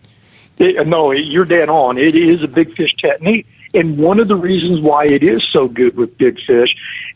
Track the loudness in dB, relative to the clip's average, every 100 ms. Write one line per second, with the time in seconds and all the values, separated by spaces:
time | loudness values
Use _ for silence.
0 | -20 _ _ _ _ 0 0 0 0 0
1 | 0 -2 -2 -2 0 0 0 0 0 0
2 | 0 2 2 0 0 -2 -2 -2 -6 -2
3 | -4 -2 -2 -2 -4 _ -4 -2 -2 0
4 | 2 2 2 0 0 -2 0 0 2 2
5 | 2 2 2 0 0 0 0 0 0 0
6 | -4 0 -2 0 0 2 2 -2 -10 -14
7 | -6